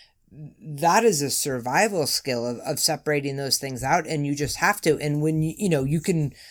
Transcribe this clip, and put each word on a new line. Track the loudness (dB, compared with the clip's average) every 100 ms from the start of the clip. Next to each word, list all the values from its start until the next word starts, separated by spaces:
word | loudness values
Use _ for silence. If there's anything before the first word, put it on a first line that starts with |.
| -20 _ _ -20 -20 -16
that | -14 -2 2 4
is | 4 2
a | 0
survival | -2 -2 -4 0 2 2 2 -2
skill | -2 -2 -2 -4
of, | -4
of | -6 -2
separating | -2 0 0 -2 -2 -4
those | -2 -2
things | -4 -4
out, | 0 0 2
and | -2 -2
you |
just | -2 -4 0
have | 0 2
to. | 2 2
And | 0 0
when | 0 0
you, | 0 0
you | 0
know, | 2
you | 2 0
can, | 0 0 0 -4 -18